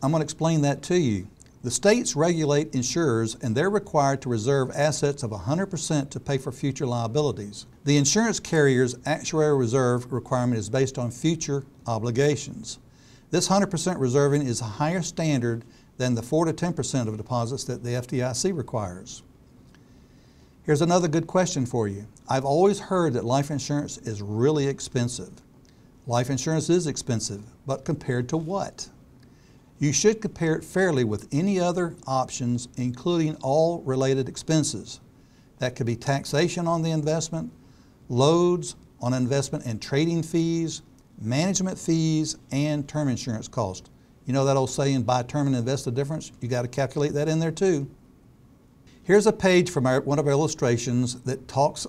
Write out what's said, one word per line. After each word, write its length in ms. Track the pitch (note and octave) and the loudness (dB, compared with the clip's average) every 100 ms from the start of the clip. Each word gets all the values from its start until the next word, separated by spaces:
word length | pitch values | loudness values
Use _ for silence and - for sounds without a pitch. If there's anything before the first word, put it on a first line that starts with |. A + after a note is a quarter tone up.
I'm 100 | C3+ | 0
gonna 120 | D#3+ | 0
explain 380 | D3+ - D#3+ D#3+ | -2 -2 0 2
that 200 | C#3+ C3+ | 2 0
to 140 | - F3+ | 0 2
you. 320 | C3+ G2 F#2+ - - - | 2 0 -4 -16 -20 -10
The 60 | A#2+ | -6
states 420 | - G3+ A#3+ - | 2 4 4 2
regulate 600 | C#3+ E3+ E3 D3 C#3+ D3+ | 2 2 2 2 2 2
insurers, 600 | C3 A#2+ E3+ D#3 A2+ A2+ - | -2 -2 0 2 2 0 -2
and 140 | B2 A2+ | -2 0
they're 140 | F#3 | 2
required 520 | G#3 G3 D#3 C#3 C#3 | 0 0 2 2 0
to 60 | B2+ | -2
reserve 420 | A#2 A#2 C#3 B2 | -2 2 2 0
assets 540 | D3 D3+ - C#3+ C#3 | 0 0 2 -2 -2
of 80 | A#2 | -6
a 60 | G2+ | -6
hundred 280 | F#2+ E3 G3 | -2 -2 -2
percent 460 | E3+ - D3+ C3+ | -6 -2 -2 -2
to 80 | B2 | -8
pay 180 | - C#3 | -4 -4
for 140 | C3+ | -4
future 340 | - C#3+ C3+ C3+ | -4 -4 -2 -2
liabilities. 800 | A#2+ A2+ C#3 D3 G2+ G2+ G2+ - - | -2 0 0 0 -2 -8 -14 -18 -4
The 120 | C#3+ D3 | 4 4
insurance 420 | C#3 G#3 A#3 - | 6 4 2 0
carrier's 560 | - D#3+ C#3+ B2+ B2+ B2 | 0 4 6 6 2 0
actuarial 600 | C#3+ - - D#3 D3+ C#3 | -4 -4 -2 2 4 4
reserve 540 | A#2 C3+ B2 B2 B2 | 2 2 2 0 -2
requirement 480 | B2+ - B2+ B2 A2+ | -6 -2 0 2 0
is 100 | G2+ | 0
based 280 | C3 C3+ - | 0 0 -2
on 120 | A#2+ | -6
future 540 | - D#3+ E3 - C#3 - - - | -2 -2 -2 -2 -4 -6 -12 -4
obligations. 920 | A2+ A#2+ A#2 D3 D3 - - - - - - - - - | -2 0 2 2 2 -4 -12 -14 -16 -20 -20 -20 -20 -4
This 180 | F3 F3 | -2 2
hundred 240 | G3 G3 | 2 2
percent 260 | E3+ F#3 E3 | 0 -2 0
reserving 440 | C3 C#3 C#3+ C#3+ | 2 4 4 2
is 180 | C3+ A2+ | 0 -4
a 40 | |
higher 380 | A2+ G2+ D3+ F#3 | -6 -4 -2 -2
standard 640 | D#3 - D#3+ C3+ A#2 A#2 - - - - | -4 -2 0 0 0 -4 -8 -20 -20 -4
than 180 | B2+ | 0
the 80 | A2+ | 0
four 220 | A2+ D#3 | 0 0
to 80 | E3 | 2
ten 200 | D#3+ F3 | 0 -2
percent 360 | D3+ B2+ C3+ A2 | -2 -2 -2 -2
of 80 | G#2+ | -6
deposits 480 | G2+ A#2+ A#2 C3+ | -4 -4 -2 -4
that 180 | - B2 | -6 -6
the 140 | A#2+ B2 | -4 -6
F 100 | A#2+ | -2
D 160 | B2+ | -2
I 100 | B2+ | -2
C 200 | A#2+ F#3 | -2 -2
requires. 680 | E3+ - A#2 F#2+ F2+ G#2+ - - - - - - - - - - - - - - - | -2 -4 -6 -6 -8 -16 -18 -20 -20 -20 -20 -20 -20 -20 -20 -20 -20 -20 -20 -20 -10
Here's 200 | - D3 | 0 2
another 260 | E3+ F3 E3+ | 4 4 4
good 180 | D#3+ - | 0 0
question 400 | F3+ F3+ D3 A#2+ | 0 0 -2 -2
for 220 | A#2+ G#2 | -2 -2
you. 180 | G2 A2 - - | -4 -12 -18 -4
I've 160 | C3+ | -2
always 340 | C#3 D3+ G3+ G3+ | 2 4 4 2
heard 340 | - F#3 E3 | 0 0 2
that 100 | A#2+ | 0
life 260 | A2+ C#3 C#3+ | 0 0 0
insurance 480 | C#3+ - D3 D3 - | -4 -4 -4 -4 -10
is 240 | A#2+ G2+ | -8 -8
really 440 | G2+ G#2+ C#3 D#3 C#3 | -4 2 2 4 0
expensive. 640 | - - B2+ A#2+ - - - - - - - - - - | -4 -4 -2 -2 -4 -12 -18 -20 -20 -20 -20 -20 -16 -2
Life 240 | A#2+ B2 | 0 0
insurance 400 | C3 D#3+ D#3+ D#3 | -2 0 0 2
is 160 | F3 D#3 | 2 2
expensive, 560 | B2 - A2 - G2+ A2 - C3+ | -4 -2 -2 -4 -10 -14 -14 -6
but 180 | C3+ | -6
compared 440 | - D#3 - B2 B2 | -4 -4 -2 -2 -2
to 80 | D#3+ | -4
what? 520 | D#3+ G3 - - - - - - - - - - - - | -2 -4 -6 -10 -16 -18 -20 -20 -20 -20 -20 -20 -20 -2
You 140 | D3 | 0
should 300 | - G#3 A3 | 4 4 2
compare 320 | G#3 - E3 | -4 -2 0
it 100 | D#3+ | 0
fairly 400 | - F#3 F#3 C3+ | -2 0 2 2
with 240 | A#2 G#2 - | 0 -2 -2
any 300 | C#3 G3 F#3 | 0 2 2
other 340 | F3 F3+ F3 - - | 0 0 -2 -4 -4
options, 640 | C3 B2+ - A#2+ A#2+ - - | -2 -2 -4 -2 -2 -4 -6
including 600 | B2 A#2+ F3 E3+ D3+ D#3 | -4 -4 -2 0 0 -2
all 380 | C3 D3 E3 E3+ | 0 2 2 0
related 460 | C3 C3 C3 C3+ B2+ | -2 0 2 0 -2
expenses. 720 | - - D#3 C#3 G2+ A#2+ - - - - - - - | -8 0 2 2 -4 -12 -18 -20 -20 -20 -20 -20 -6
That 180 | B2+ B2 | -6 -2
could 100 | A#2 | -2
be 100 | A#2 | -2
taxation 680 | - C#3 - C#3+ E3+ F3 E3+ | -2 -2 0 0 0 0 -2
on 160 | E3+ | 0
the 100 | E3 | 0
investment, 600 | D#3 D3 D#3+ - E3 D#3+ - - - - _ - | 0 0 -2 -4 -6 -8 -14 -20 -20 -20 _ -2
loads 640 | A#2+ C#3+ E3+ F3 F3+ - - - - | 4 6 6 4 2 -4 -14 -20 -6
on 120 | B2 | -2
investment 540 | B2+ B2+ C#3+ - - B2 | 0 0 0 -2 -6 -6
and 140 | G#2+ | -6
trading 420 | - C#3 E3 E3+ | -2 0 2 0
fees, 600 | D#3+ E3+ E3 E3 D#3+ - - - _ - | 0 0 0 0 -2 -6 -14 -20 _ -8
management 580 | A2 C3+ F#3 F#3+ F#3 - | -2 0 0 0 -2 -4
fees, 580 | - E3 D#3+ D#3 D#3 - - | 0 2 4 2 0 -6 -4
and 380 | C3+ D3+ D3 C#3 | -2 0 -2 -4
term 200 | D3+ C#3 | -2 -2
insurance 400 | A#2+ - A2 - | -2 -4 -6 -6
cost. 420 | - G2 F#2 - - - _ | -4 -4 -6 -16 -20 -20 _
You 80 | - | -2
know 140 | C3+ C#3 | 2 2
that 100 | C3+ | 2
old 140 | C3 | 0
saying, 320 | - C#3 C3+ | 0 0 2
"Buy 200 | A2+ B2+ | 2 0
term 240 | B2 D3 C#3 | 0 0 0
and 80 | |
invest 300 | B2+ A#2 C3+ | 0 0 -2
the 80 | C3 | -2
difference"? 400 | B2 C#3 - - - | -4 -4 -6 -10 -10
You 80 | A#2+ | -4
gotta 200 | B2 B2 | -4 -2
calculate 440 | C#3+ C3 D3+ D3 | -2 -2 0 0
that 160 | C#3+ D#3 | 0 0
in 100 | D#3+ | 0
there 140 | E3 | 0
too. 360 | D#3+ F#3+ D3+ C#3 - - - - - - - - - - - | 2 2 2 -2 -12 -20 -20 -20 -20 -20 -20 -20 -20 -20 -10
Here's 220 | - G3+ G#3 | 4 6 6
a 60 | |
page 380 | G#3+ F#3+ F3+ D#3+ | 2 4 6 4
from 160 | C#3+ B2+ | 2 2
our, 140 | C3 | 2
one 180 | C3+ C#3+ | 2 0
of 80 | C#3+ | 2
our 60 | |
illustrations 880 | C#3 D#3 - B2+ A#2+ C3 A#2+ B2 B2+ | 2 2 0 0 0 0 0 0 -4
that 240 | B2 C3 - | -6 -8 -4
talks 400 | C3+ C#3+ - | 0 0 0